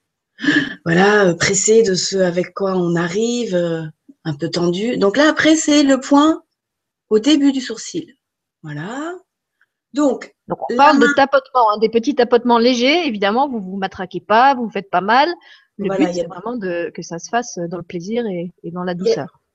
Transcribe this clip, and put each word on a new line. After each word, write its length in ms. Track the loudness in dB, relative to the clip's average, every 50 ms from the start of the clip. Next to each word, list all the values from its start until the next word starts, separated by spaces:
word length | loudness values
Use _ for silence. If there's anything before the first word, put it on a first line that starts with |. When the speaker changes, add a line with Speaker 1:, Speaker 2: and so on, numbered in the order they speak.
| _ _ _ _ _ _ _ -4 -2 0 2 2 0 -2 -6 -8 -4
Speaker 1:
voilà, 420 | 0 2 4 4 4 4 4 4
euh, 60 | 2 0
pressé 480 | 0 -2 -2 0 0 2 4 4 4 4
de 100 | 4 0
ce 220 | -2 -2 -2 -2
avec 360 | 0 0 0 0 -2 -4 -4 -6
quoi 200 | -4 -4 -2 -2
on 200 | 0 0 0 0
arrive, 600 | -2 -2 -2 -2 -2 -2 -2 -2 -4 -4 -2 -2
euh, 280 | -2 -2 -2 -4 -6 -8 -10 -14 _ _ -20 _ _ -8
un 100 | -8 -6
peu 140 | -6 -6 -6
tendu. 480 | -4 -2 -2 0 0 -2 -2 -4 -2
Donc 200 | 0 0 0 2
là, 120 | 2 2 2
après, 260 | 2 2 2 2 2
c'est 280 | 2 2 2 2 4 4
le 160 | 4 2 0
point 440 | 2 2 4 4 4 4 2 0 -6 _ _ _ _ _ _ _ _ _ _ _ _ 0
au 100 | 0 2
début 320 | 4 2 2 4 4 2
du 100 | 2 0
sourcil. 540 | -4 -6 -8 -10 -12 -10 -10 -10 -10 -10 _ _ _ _ _ _ _ _ _ _ -14
Voilà. 500 | -12 -10 -10 -10 -10 -10 -8 -8 -10 -10 -12 -16 _ _ _ _ _ _ _ _ _ _ _ _ _ -2
Donc, 420 | 0 0 0 0 -2 -6 -14 _ _ _
Speaker 2:
Donc, 120 | -10 -8 -8 -6 -2
on 40 | 2
Speaker 1:
la 40 |
Speaker 2:
parle 220 | 4 6 6 6 6
de 60 | 4
Speaker 1:
main 80 | 4 4
Speaker 2:
tapotement, 560 | 2 2 4 2 0 0 0 0 2 2 2
hein, 60 | 2 2
des 100 | 0 0
petits 260 | 0 0 -2 0 0
tapotements 420 | 0 2 4 2 2 4 2 2
légers. 500 | 4 4 2 2 2 2 2 2 2 0
Évidemment, 400 | -2 -2 -2 -2 0 0 0 -2
vous 140 | -2 -4 -8
vous 160 | -8 -8 -6
matraquez 420 | -6 -6 -6 -6 -10 -10 -10 -10 -10
pas, 340 | -2 2 4 4 6 4 4
vous 100 | 2 -2
vous 40 | -6
faites 180 | -6 -8 -6 -2
pas 120 | -2 -2
mal. 280 | 2 2 4 4 2 2 -2 -6 _ -20 -20 -20 _ _ _
Le 100 | -8 -6
Speaker 1:
Voilà, 180 | -4 -2 0 0
Speaker 2:
but, 60 | 0
Speaker 1:
il 60 | 0
y 20 | -4
a 40 | -6
Speaker 2:
c'est 40 | -6
vraiment 280 | -10 -10 -10 -8 -8
de, 340 | -6 -6 -6 -4 -4 -6 -6 -8
que 80 | -12
ça 180 | -12 -12 -12 -12
se 100 | -8 -4
fasse 280 | -4 -4 -4 -4 -8 -8 -8 -8
dans 80 | -8
le 60 | -10 -10
plaisir 420 | -10 -12 -10 -8 -6 -6 -4 -4
et, 240 | -4 -6 -6 -8 -10 -12 _ -14
et 80 | -12
dans 120 | -10 -8 -6
la 100 | -6 -6
Speaker 1:
Il 60 | -2
y 20 |
a 40 | -2 -2
Speaker 2:
douceur. 280 | -2 -2 -4 -8 -14 _ _ _